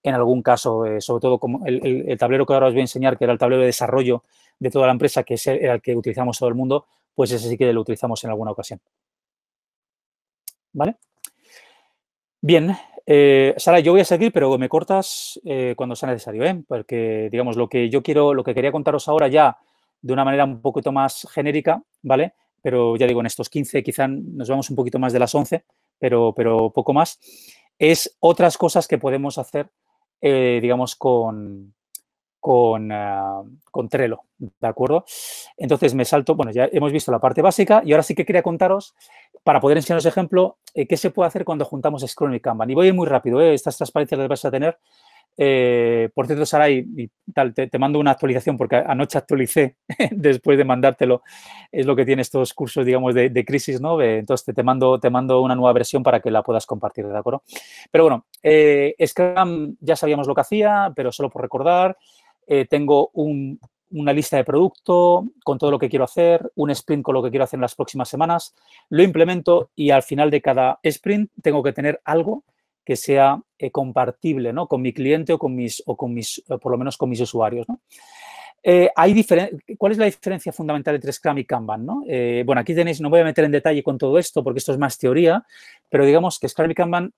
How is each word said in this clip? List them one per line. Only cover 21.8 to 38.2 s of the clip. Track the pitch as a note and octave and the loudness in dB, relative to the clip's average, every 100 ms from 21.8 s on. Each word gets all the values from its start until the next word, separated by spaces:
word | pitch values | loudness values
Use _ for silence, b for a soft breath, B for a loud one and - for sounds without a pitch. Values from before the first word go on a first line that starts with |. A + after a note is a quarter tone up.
| - _ | -4 _
¿vale? | C#3 C3 E3+ _ _ _ | -2 0 0 _ _ _
Pero | - B2 A#2+ A#2 | -4 0 0 2
ya | B2 | 2
digo, | A#2+ | 0
en | A#2 | -2
estos | - B2 | -6 -8
quince | - C#3 C#3+ | -6 -4 -4
quizá | - - C3+ | -4 -4 -4
nos | C3+ - D#3+ A#2+ | -4 -10 -12 -4
vamos | C3+ - | -4 -4
un | C3+ | -4
poquito | B2 B2+ | -4 -2
más | B2+ | -2
de | B2 | 0
las | A#2+ | 0
once, | D3 C#3 E3 _ _ _ _ | 0 -2 -6 _ _ _ _
pero, | C3 B2 A2+ | 0 2 2
pero | G#2+ A#2 A2+ A2 | 0 0 2 0
poco | A#2+ B2 | -2 0
más, | C#3+ E3+ - b b b b b _ | 0 0 -4 b b b b b _
es | D3+ E3 - _ | 2 2 0 _
otras | E3 E3+ F3 - | 2 4 2 2
cosas | F3 F#3+ - | 0 0 -2
que | C#3 | -4
podemos | C3+ C3+ C#3 D3+ | -2 -4 -4 -8
hacer, | C3 D3 D3 _ _ _ _ _ | -8 -8 -10 _ _ _ _ _
eh, | D3+ C3+ B2+ A#2+ | 2 2 2 2
digamos, | A#2 B2 B2+ | 0 0 -2
con, | - C3+ A#2+ A2+ G#2+ G#2 G2 G2 _ _ - _ _ _ _ | -4 0 0 0 -6 -12 -16 -20 _ _ -20 _ _ _ _
con, | D#3 B2+ A#2 A2 A2 | 2 4 4 0 -4
ah, | G#2+ G#2 G2 G2 G2 G#2 C3 _ | -6 -6 -6 -6 -8 -14 -20 _
con | - A#2 | -10 -6
Trello, | B2+ B2 A2+ - _ | -2 -2 -4 -14 _
¿de | A#2 _ A2+ | -18 _ -6
acuerdo? | A2 B2+ D#3 - B B B B - | -2 0 0 -2 B B B B -10
Entonces | C#3+ C#3 D#3 | -2 2 2
me | C3 | 0
salto, | B2 D3 C#3 | 0 0 2
bueno, | D#3 B2 | -2 -2
ya | A2 C3 | 0 0
hemos | F3 D3 | 0 -2
visto | D3 - | -2 -2
la | A#2+ | 0
parte | B2+ B2+ | 0 2
básica | F#3 - G3 G#3+ | 2 2 4 4
y | F3 | 6
ahora | D3+ | 2
sí | D#3 | 2
que | D3+ | -4